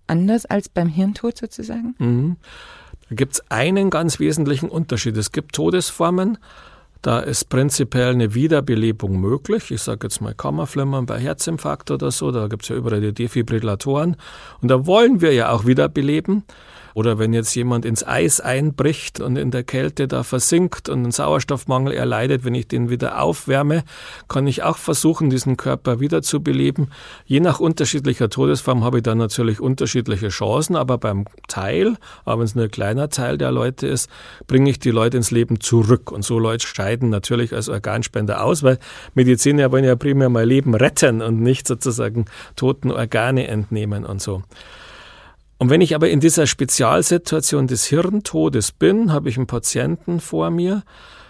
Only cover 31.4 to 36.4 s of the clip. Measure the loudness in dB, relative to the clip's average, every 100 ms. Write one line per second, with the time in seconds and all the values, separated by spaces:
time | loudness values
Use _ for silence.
31.4 | -12 -6 -2 0 0 0 -8 -10 -4 -2
32.4 | -2 -2 -2 -2 -4 -2 -2 -4 -4 -2
33.4 | -2 0 -2 -2 -4 -4 -6 -12 -20 -18
34.4 | 0 2 4 2 0 2 2 0 0 0
35.4 | 0 -2 2 4 6 4 2 -8 -2 0